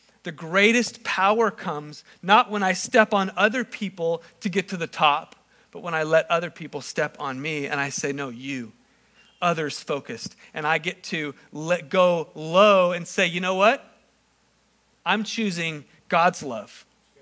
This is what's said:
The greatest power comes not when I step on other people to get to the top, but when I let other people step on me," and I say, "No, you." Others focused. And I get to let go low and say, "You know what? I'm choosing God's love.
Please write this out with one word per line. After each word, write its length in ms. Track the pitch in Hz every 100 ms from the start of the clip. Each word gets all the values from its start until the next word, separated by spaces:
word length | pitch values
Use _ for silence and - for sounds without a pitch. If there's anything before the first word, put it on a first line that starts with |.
| _ _
The 80 | 175
greatest 720 | 147 160 170 208 233 226 -
power 480 | - - 196 214 220
comes 500 | 220 185 151 151 147 - -
not 260 | 175 214 247
when 140 | 208
I 80 | 190
step 420 | 180 - 240 214
on 160 | 202 190 185
other 260 | 214 254
people 600 | 233 - 196 175 165 165 - _
to 80 | 202
get 200 | 180 180
to 60 | 185
the 120 | 165
top, 480 | - 156 147 165 - _ _ _
but 80 | 170
when 160 | 170
I 80 | 160
let 260 | 156 160 -
other 220 | 170 170
people 300 | - 156 143
step 360 | - - 151 -
on 200 | 143 131
me," 280 | 151 151 139
and 100 | 147
I 100 | 139
say, 240 | - 143
"No, 180 | 139 135
you." 420 | 117 135 135 113 - _ _ _ _ _ _
Others 380 | 175 165 151 -
focused. 560 | - 139 - 113 - - -
And 140 | 160 156
I 120 | 160
get 260 | 165 175
to 320 | - 165 147 - _
let 380 | 147 160 175 147
go 400 | 190 180 170 151
low 560 | 156 156 175 208 196 180
and 160 | 175 170
say, 220 | - 180
"You 120 | 175
know 140 | 185
what? 420 | 185 208 262 - _ _ _ _ _ _ _ _ _ _ _ 170
I'm 160 | 208
choosing 640 | 214 - 214 175 165 151 143 _ -
God's 340 | 175 180 -
love. 420 | 147 110 104 - - _ _ _